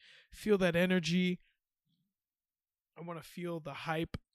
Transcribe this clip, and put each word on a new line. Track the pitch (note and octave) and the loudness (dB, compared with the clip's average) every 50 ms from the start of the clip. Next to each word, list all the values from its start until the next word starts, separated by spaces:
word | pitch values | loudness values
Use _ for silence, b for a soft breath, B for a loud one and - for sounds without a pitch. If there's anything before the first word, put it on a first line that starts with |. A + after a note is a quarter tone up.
| B B B B B B | B B B B B B
feel | B - - G#3+ G#3 F#3+ | B -4 0 2 4 4
that | F#3+ F3 E3 | 4 4 4
energy. | E3+ F3+ F#3 F#3 F#3 D#3 D#3 F3 F#3 F3+ F3+ F3+ - b b b b _ _ _ _ _ _ _ _ _ _ _ _ _ _ _ _ _ _ _ _ _ _ _ _ _ _ _ | 4 4 4 4 2 2 2 2 2 2 2 0 -4 b b b b _ _ _ _ _ _ _ _ _ _ _ _ _ _ _ _ _ _ _ _ _ _ _ _ _ _ _
I | - | -16
wanna | E3 F3 E3+ D#3+ - | -14 -12 -12 -12 -14
feel | - - F3+ F3 E3+ E3+ E3 | -14 -12 -10 -8 -8 -8 -8
the | D#3 D3 C#3 | -8 -10 -12
hype. | - - E3 D#3+ E3 E3+ - - - _ _ | -8 -6 -4 -4 -2 -4 -4 -8 -12 _ _